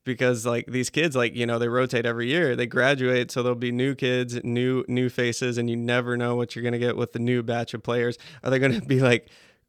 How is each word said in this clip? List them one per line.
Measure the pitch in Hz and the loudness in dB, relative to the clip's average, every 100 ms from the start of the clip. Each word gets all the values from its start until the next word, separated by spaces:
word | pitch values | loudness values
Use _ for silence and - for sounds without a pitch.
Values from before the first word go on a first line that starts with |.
| 127 | -8
because, | 117 127 123 | 0 0 0
like, | 120 120 - | 0 -2 -2
these | 127 120 | -4 -2
kids, | 147 165 127 | 0 0 2
like, | 120 120 | 0 0
you | 120 | -2
know, | 117 | 0
they | 120 | 0
rotate | 123 127 120 | 0 0 0
every | 117 117 120 | -2 -2 -2
year, | 165 151 123 | 0 0 0
they | 120 | -2
graduate, | 127 127 143 127 127 120 | 2 2 4 2 2 0
so | 127 | 0
there'll | 123 120 | 0 0
be | 123 | -2
new | 120 135 | 0 0
kids, | 131 131 127 123 120 | 0 0 0 -2 -4
new, | 123 120 127 127 - | -2 0 0 0 0
new | 123 127 | 0 0
faces, | - 120 113 127 120 | 0 -2 0 -2 -2
and | 120 | -2
you | 117 | -2
never | 120 123 123 120 | 0 0 0 -2
know | 120 120 | 0 -2
what | 120 117 | -4 -4
you're | |
gonna | 120 120 | -2 0
get | 120 117 | 0 -2
with | 120 | -4
the | 120 | -2
new | 120 123 | 0 0
batch | 117 117 117 117 | 0 -4 -4 -6
of | |
players. | 120 120 120 117 - - | -2 0 -2 -4 -12 -8
Are | - | 0
they | 131 | 2
gonna | 135 196 | 4 2
be, | 131 131 | 2 4
like, | 127 117 - - - _ | 6 4 0 -20 -20 _